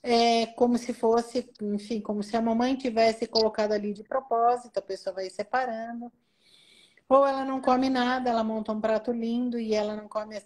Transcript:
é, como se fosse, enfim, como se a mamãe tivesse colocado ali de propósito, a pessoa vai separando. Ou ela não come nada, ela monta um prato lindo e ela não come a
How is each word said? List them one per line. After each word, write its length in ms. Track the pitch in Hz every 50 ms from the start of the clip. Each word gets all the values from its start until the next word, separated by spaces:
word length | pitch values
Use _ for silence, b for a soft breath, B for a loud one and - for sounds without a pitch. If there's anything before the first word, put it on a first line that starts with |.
é, 440 | - 247 233 233 233 233 233 233 226
como 300 | 226 - - 247 240 240
se 160 | 233 - - 240
fosse, 580 | - - 226 226 233 233 - - 254 240 - _ _
enfim, 380 | 208 208 208 202 208 - 240 214
como 240 | 208 - 214 208 202
se 140 | - -
a 40 | 233
mamãe 320 | 226 226 226 226 240 254 269
tivesse 500 | 262 - 254 220 226 226 226 220 220 233
colocado 460 | 220 - 220 220 214 214 - 214 208 214
ali 200 | 208 208 208 202
de 80 | 190 214
propósito, 760 | _ - 180 175 - 240 226 233 240 247 240 240 233 _
a 40 | 196
pessoa 320 | - _ 190 185 - 196 180
vai 160 | 190 190 190
separando. 800 | - - 208 202 - 254 262 247 226 226 226 233 233 233 240 240 _ _ b b b b b b b b b b b b b b b b b
Ou 180 | _ 262 269 277
ela 180 | 269 269 269 269
não 160 | 269 269 262
come 300 | 269 269 254 254 262 269
nada, 400 | 262 254 247 247 254 262 247 247
ela 140 | 233 226 220
monta 280 | 220 220 220 214 220
um 80 | 214 214
prato 320 | 214 220 220 214 214 -
lindo 480 | 240 233 226 233 233 240 247 247 240 240
e 140 | 226 220 214
ela 220 | 214 208 214 214
não 120 | 214 214
come 300 | 208 - 220 214 214 214
a 40 | 202 202